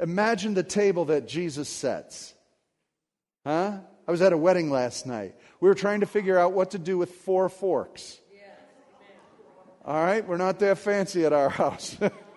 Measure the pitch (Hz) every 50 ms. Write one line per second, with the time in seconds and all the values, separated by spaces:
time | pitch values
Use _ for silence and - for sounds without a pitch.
0 | 175 165 175 190 208 220 233 190 185 220 208 185 175 - - 208 208 202 185 175
1 | 170 143 156 147 120 107 123 160 180 170 135 139 143 - - - - 127 107 80
2 | 71 - - - - - - _ _ _ _ _ _ _ _ _ _ _ _ _
3 | _ _ _ _ _ _ _ _ _ 139 151 165 185 208 208 190 - - - _
4 | _ - 170 170 185 190 180 156 156 180 185 180 165 151 139 131 123 123 - -
5 | - 131 123 113 101 92 - - - - - _ 175 190 196 196 - 202 208 208
6 | 202 - - 208 196 185 190 180 175 165 185 196 185 185 208 202 156 165 190 180
7 | 175 170 - - - - 190 185 190 180 - - - 190 165 127 95 - - -
8 | - - - - _ _ - - - 202 - - - - _ - _ _ _ _
9 | - - 196 - - - - - - - - - - - - _ - - 143 156
10 | 160 180 202 220 208 180 175 170 185 185 185 190 208 196 196 - - 208 202 202
11 | 190 - - 180 165 151 147 147 139 143 - - 175 143 - - - - - -
12 | 208 208 - - - - -